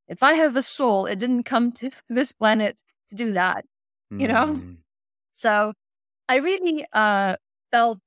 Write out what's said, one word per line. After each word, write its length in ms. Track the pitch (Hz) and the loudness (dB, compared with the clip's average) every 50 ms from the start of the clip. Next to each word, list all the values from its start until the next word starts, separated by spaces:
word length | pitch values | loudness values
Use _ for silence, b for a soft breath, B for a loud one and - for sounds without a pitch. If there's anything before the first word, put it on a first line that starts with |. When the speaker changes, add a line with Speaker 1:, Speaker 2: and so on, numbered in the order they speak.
| _ _ | _ _
Speaker 1:
if 140 | 170 - 262 | -4 0 2
I 120 | 269 320 | 2 4
have 220 | 320 320 302 233 | 4 2 2 0
a 60 | 262 254 | -2 -4
soul, 440 | - - - 277 247 208 196 190 | -4 -4 -2 0 2 2 2 0
it 120 | - 202 190 | -2 -4 -4
didn't 260 | 220 247 254 240 240 | -2 -2 -2 -2 -2
come 280 | - 262 240 240 240 240 | -2 0 0 0 0 -2
to 180 | - - 262 B B | -6 -10 -12 B B
<laughs> 80 | B _ | B _
this 240 | 233 254 294 - - | -2 -2 -2 -2 -4
planet 500 | - 220 214 220 220 214 202 - - _ _ _ _ _ _ | 0 0 2 2 2 0 -2 -4 -6 _ _ _ _ _ _
to 60 | 208 | -10
do 180 | 196 233 226 202 | -8 -6 -4 0
that," 300 | 185 180 185 - - - - _ _ _ _ _ _ _ _ 202 202 | 0 0 0 0 -4 -8 -14 _ _ _ _ _ _ _ _ -6 -4
you 100 | 269 220 | -2 0
know? 280 | 226 220 254 - - | 2 2 2 0 -2
Speaker 2:
Mm. 200 | - 87 90 87 - _ _ _ _ _ _ _ _ _ _ _ | -6 -8 -12 -18 -20 _ _ _ _ _ _ _ _ _ _ _
Speaker 1:
So 420 | - - 226 208 208 208 214 214 - _ _ _ _ _ _ _ _ _ - | -2 0 2 2 2 2 0 -4 -10 _ _ _ _ _ _ _ _ _ 0
I 80 | 254 | 2
really, 500 | 262 277 349 381 381 370 349 320 302 - - - | 2 2 2 0 0 0 -2 -2 -2 -6 -4 0
uh, 440 | 214 214 208 208 196 196 196 185 - - _ _ _ _ _ - | 2 2 2 2 2 0 0 -2 -4 -8 _ _ _ _ _ 2
felt 280 | 233 233 233 226 190 _ | 2 2 2 0 -4 _